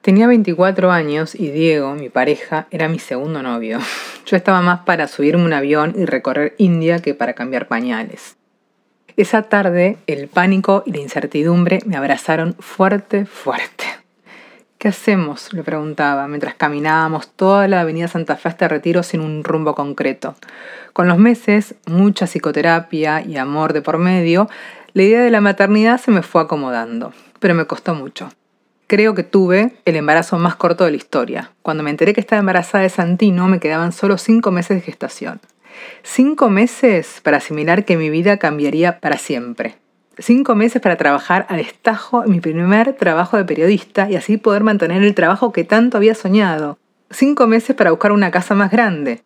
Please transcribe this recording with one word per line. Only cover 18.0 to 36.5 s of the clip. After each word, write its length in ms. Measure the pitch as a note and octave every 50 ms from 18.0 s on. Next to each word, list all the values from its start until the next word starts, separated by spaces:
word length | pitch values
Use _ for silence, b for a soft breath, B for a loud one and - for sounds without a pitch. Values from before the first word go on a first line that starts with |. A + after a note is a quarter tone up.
| E3+
Santa 300 | E3+ - E3+ E3 - D#3
Fe 120 | - - E3+
hasta 180 | E3+ - F#3 E3
Retiro 340 | D#3 D3 - E3+ E3+ F3+ F3
sin 180 | - - E3
un 220 | D#3 D#3 D#3 D3+ D3+
rumbo 320 | - E3 D#3+ D#3 D3+ D3
concreto. 600 | - C#3+ C#3+ C#3+ - D3+ C#3 C3 - - - - _ B B B B B B B B B B B
Con 160 | - F3+ F3+
los 100 | F3 E3+
meses, 560 | G3+ A#3 A#3+ A#3 - - G#3 G#3 G#3 - - _ _
mucha 400 | - E3 F3 G3 G#3 G3 - F#3+
psicoterapia 920 | E3 - E3+ - D#3+ D3+ D3+ D3 E3 E3 E3 E3+ - - D#3 D#3 D#3 D3+ D#3 D3+
y 140 | - D#3+ C#3
amor 340 | C3 C#3 C#3+ D3+ D#3 D#3 D3
de 100 | D3+ C#3+
por 160 | - D#3 E3
medio, 500 | F3 F3+ F#3 F#3 E3+ E3 E3 F3+ G#3 A3+ B B B B B B B B B
la 100 | G3 F#3+
idea 180 | G3+ A3 A#3 B3
de 80 | A#3+ A#3
la 80 | G#3+
maternidad 580 | G3+ G3+ G3 G3 G3 G3 G#3 G#3+ G#3+ A3+ A#3+ B3+
se 140 | - - A3
me 100 | F#3+ E3+
fue 200 | - - E3+ D#3+
acomodando, 680 | - E3 D3+ C#3 C3 B2 A#2 A2+ A#2 A#2 A#2 A#2+ A#2+ - b b b b _
pero 140 | - G3 E3+
me 100 | E3 D#3+
costó 280 | - - - _ - E3+
mucho. 340 | D3+ C3 C#3 - - F#3 F3+ - _ _ _ _ _ _ _ _ _ _
Creo 280 | _ - G3+ G#3+ A3 G#3+
que 80 | F#3+ F3+
tuve 500 | - - G3 F#3+ F3+ F3+ F#3+ G#3+ B3 B3 _ _
el 120 | F3+ E3
embarazo 420 | D#3 D3+ D3 D3+ E3 E3 - - E3+
más 160 | E3+ F3 D#3+
corto 280 | - - F3 E3+ E3+ F#3+
de 80 | E3+ D3+
la 40 |
historia. 540 | D3 - _ - D3 A#2+ A#2 B2 - - - _ _
Cuando 220 | _ - D#3 D#3 D3+
me 80 | D3
enteré 240 | D3 D3 E3 F#3 G#3
que 60 | G#3+
estaba 200 | G3+ - - G#3+
embarazada 420 | G3+ F#3+ F#3 F3+ F3 - - G3+ F#3+
de 60 | F#3+
Santino, 580 | F#3 - F3 E3+ F3+ F3+ - G#3 F#3 F3 F3+ F#3
me 120 | F#3+ F3+
quedaban 320 | - D3+ D#3 D#3+ E3 F3 E3+
solo 240 | - - G3 G3+
cinco 340 | F3 - - A3 A3+ A#3 G#3
meses 260 | F3+ F3+ F3 - G3+ F#3
de 20 |
gestación. 600 | F3 - - _ - - - - - - - - _ _ _ _ B B B B B B B B B
Cinco 460 | - - - B3+ C#4 D#4 C#4+ C#4
meses 720 | A#3